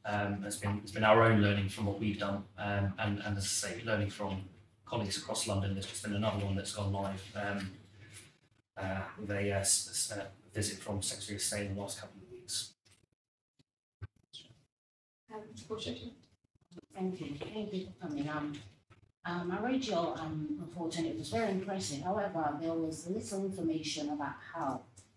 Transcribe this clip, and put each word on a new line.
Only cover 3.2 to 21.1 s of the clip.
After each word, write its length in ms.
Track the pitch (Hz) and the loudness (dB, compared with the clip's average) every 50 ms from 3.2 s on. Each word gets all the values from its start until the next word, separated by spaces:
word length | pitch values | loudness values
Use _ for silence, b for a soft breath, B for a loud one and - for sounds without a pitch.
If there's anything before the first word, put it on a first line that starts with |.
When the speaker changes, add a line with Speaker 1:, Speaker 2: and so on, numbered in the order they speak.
Speaker 1:
and 180 | - 104 101 98 | 0 -2 -2 0
as 60 | 95 | 0
I 240 | - - - - 95 | 0 0 0 0 -2
say, 120 | 90 - 113 | -4 -4 0
learning 260 | 113 107 101 104 98 | 0 2 2 2 0
from 320 | - - 104 95 95 95 - - - - - - _ _ _ | -2 -4 -2 -2 -2 -4 -6 -10 -16 -20 -20 -20 _ _ _
colleagues 320 | - - 113 104 95 - | -4 -2 -2 0 0 -2
across 300 | - - - 107 - - | -4 -4 -4 -2 -2 0
London. 260 | 110 98 98 98 101 | 2 2 2 2 2
There's 140 | 98 98 98 | 0 -2 -4
just 160 | - - - | -6 -8 -6
been 120 | - 107 104 | -4 -2 0
another 300 | 104 107 110 98 101 101 | 2 2 2 2 2 0
one 120 | 98 98 | 0 0
that's 160 | 92 - - | 0 -2 -2
gone 200 | - 107 101 98 | -4 -2 0 0
live, 300 | 98 98 98 98 98 95 - - - | 0 0 0 -2 -4 -4 -8 -8 -6
um, 340 | 101 101 98 98 98 95 95 - - - - B B B B B B B B B _ _ _ _ _ _ _ _ | -4 -2 -2 -2 -2 -4 -6 -8 -12 -20 -20 B B B B B B B B B _ _ _ _ _ _ _ _
uh, 240 | - 95 95 95 95 95 - - - | -4 -2 -2 -2 -2 -4 -6 -8 -8
with 120 | 107 98 | -4 -2
a, 200 | 101 98 104 101 | -2 0 2 2
uh, 100 | 98 98 | 2 4
s-, 280 | 95 - - - - - | 4 4 4 4 2 -2
s-, 280 | - - - - 107 101 | -2 -2 -2 -2 -4 -6
uh, 60 | 98 - - - - - - | -6 -8 -12 -20 -20 -6 -2
visit 240 | - 101 - - - | -2 -2 -2 -2 -6
from 220 | - - 98 101 | -6 -4 -4 -2
Secretary 360 | - - - 101 - - 104 | -2 -2 -4 -4 -6 -6 -4
of 60 | 98 | -2
State 240 | - - 107 101 101 98 | -2 -2 0 -2 -2 -2
in 60 | 98 | -4
the 60 | 101 | -4
last 200 | 101 95 - - | -4 -6 -8 -10
couple 200 | - 95 - 98 | -10 -14 -16 -20
of 80 | 92 90 | -18 -16
weeks. 440 | 90 - - - - - - - - _ _ - - _ _ _ _ _ _ _ _ _ _ _ _ _ _ _ _ _ _ _ _ _ - - _ _ _ _ - - - - - _ _ _ _ _ _ _ _ _ _ _ _ _ _ _ 220 | -16 -16 -8 -4 -4 -4 -4 -6 -12 _ _ -20 -20 _ _ _ _ _ _ _ _ _ _ _ _ _ _ _ _ _ _ _ _ _ -14 -14 _ _ _ _ -18 -18 -18 -18 -20 _ _ _ _ _ _ _ _ _ _ _ _ _ _ _ -10
Speaker 2:
Um, 60 | 214 214 214 220 214 - | -10 -10 -10 -14 -14 -8
Portia, 260 | - 220 214 - - | -6 -6 -4 -4 -6
do 80 | 247 - | -6 -8
you 100 | - 240 - - - _ _ _ _ _ _ _ _ _ 180 175 - _ - | -10 -12 -14 -16 -20 _ _ _ _ _ _ _ _ _ -18 -18 -18 _ -6
Speaker 3:
Thank 260 | 196 185 185 180 180 | -2 -2 -2 -2 -4
you. 140 | 156 139 143 147 - - | -6 -8 -6 -6 -8 -6
Thank 200 | 214 214 208 185 | -6 -6 -6 -4
you 140 | 190 185 190 | -4 -4 -6
for 220 | - - - 175 156 | -6 -10 -8 -6 -4
coming. 200 | 147 143 143 151 | -2 -2 -2 -2
Um, 240 | 151 147 147 147 143 143 - - - _ _ _ - - - _ _ _ - | -2 -2 -4 -4 -6 -8 -12 -16 -20 _ _ _ -20 -20 -20 _ _ _ -6
um, 260 | 170 175 180 175 175 | -4 -2 -2 0 0
I 140 | 185 202 220 | 0 0 2
read 200 | 247 269 254 - | 2 2 2 2
your, 340 | 220 190 170 175 160 156 160 | 2 2 2 2 2 0 -2
um, 380 | 160 156 156 156 - - 294 - | -4 -4 -2 -2 -2 -2 -4 -4
report 380 | - - - 175 330 330 - | -6 -8 -6 -4 -4 -2 0
and 100 | - - | 0 0
it 120 | - | 0